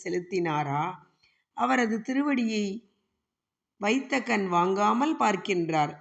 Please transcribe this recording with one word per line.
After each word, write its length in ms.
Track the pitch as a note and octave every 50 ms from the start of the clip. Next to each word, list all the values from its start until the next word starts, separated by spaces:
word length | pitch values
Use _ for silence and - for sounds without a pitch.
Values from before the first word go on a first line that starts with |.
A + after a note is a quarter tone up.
| -
செலுத்தினாரா? 880 | F3+ F3 F3+ F3 F3 G3 F3+ F3 E3 D3+ D3+ D3 C#3 C#3 D3 D#3+ F3+ F#3 - - _ _ _ _ _ _ _ _ _ _
அவரது 480 | - A#3+ B3 C4 B3+ A#3+ G#3+ A3+ A3
திருவடியை 800 | A3+ - B3+ C4+ C#4+ D4 C#4 B3 A#3 A3 A3 G#3+ G#3 G3 G3 A#3 - _ _ _ _ _ _ _ _ _ _ _ _ _ _ _ _ _ _ -
வைத்த 460 | G3+ G#3 A#3+ C4+ C4 - C#4+ B3+ -
கண் 240 | A#3+ A3+ G#3 G3 F#3
வாங்காமல் 720 | F3 F3 F3 F#3 F#3+ G3 G#3 G#3+ A3 A#3+ C#4+ D#4 D#4 -
பார்க்கின்றார். 760 | A#3 G#3+ G3 F3 - - F#3+ F3 E3+ D#3+ D#3+ D#3 D3 D3 - -